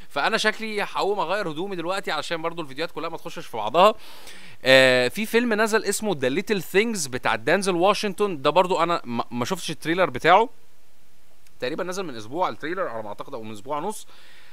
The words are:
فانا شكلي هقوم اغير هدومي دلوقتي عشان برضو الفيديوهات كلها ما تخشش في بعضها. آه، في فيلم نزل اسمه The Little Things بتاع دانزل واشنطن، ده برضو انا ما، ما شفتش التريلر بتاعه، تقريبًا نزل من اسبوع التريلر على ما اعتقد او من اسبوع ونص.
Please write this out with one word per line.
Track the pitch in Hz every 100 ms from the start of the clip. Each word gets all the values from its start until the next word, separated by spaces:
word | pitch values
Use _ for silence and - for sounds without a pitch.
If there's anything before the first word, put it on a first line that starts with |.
| -
فانا | 143 160 214
شكلي | 214 208 220 214
هقوم | 185 147 175 202
اغير | 160 196 180
هدومي | 147 196 185
دلوقتي | 165 190 196
عشان | 156 139 170
برضو | 160 170
الفيديوهات | 147 131 165
كلها | - 165
ما | 160
تخشش | 170 175 156
في | 117
بعضها. | 107 143 196 - - - - - - -
آه، | - 131 131 127 123
في | 156 220
فيلم | 226 240
نزل | 208 220 214
اسمه | 190 202 214
The | 165 131 147
Little | - 208
Things | - 185 233 214 135
بتاع | 123 120 110
دانزل | 110 180 190
واشنطن، | 175 185 202 208 180 208 160
ده | 143
برضو | 156 185 170
انا | 165 170
ما، | - 117 -
ما | 120
شفتش | 120 185 -
التريلر | 156 147 175 170
بتاعه، | 123 156 185 233 - - - - - - - - - - -
تقريبًا | 127 165
نزل | 180 185
من | 180 117
اسبوع | 107 151 175
التريلر | 123 147 185 160
على | 113
ما | 107
اعتقد | 104 135
او | 131
من | 110
اسبوع | 107 107 147
ونص. | 175 214 - - - - -